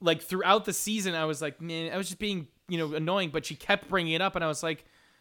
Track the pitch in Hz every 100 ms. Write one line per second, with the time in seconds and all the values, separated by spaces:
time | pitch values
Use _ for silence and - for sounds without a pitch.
0 | 170 160 - 185 175 214 214 185 - 220
1 | 190 165 156 151 156 143 165 165 165 185
2 | 190 185 208 190 143 _ - 175 156 156
3 | 160 196 180 151 - 151 - 202 - 185
4 | 165 160 190 180 165 147 165 151 - _
5 | _ _